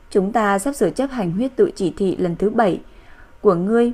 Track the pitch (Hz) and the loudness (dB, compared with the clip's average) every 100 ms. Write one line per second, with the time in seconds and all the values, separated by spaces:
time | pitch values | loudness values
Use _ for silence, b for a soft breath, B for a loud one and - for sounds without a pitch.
0 | - 208 190 233 208 196 277 277 180 - | -4 -2 0 0 2 0 -2 0 -2 0
1 | 269 254 175 180 262 - 208 - 185 - | -4 -4 -4 -2 -4 0 0 2 -4 -2
2 | 196 - 180 165 196 226 208 - b b | -2 0 -4 -2 -2 2 0 0 b b
3 | b b b b - 170 185 233 240 | b b b b 2 2 2 2 2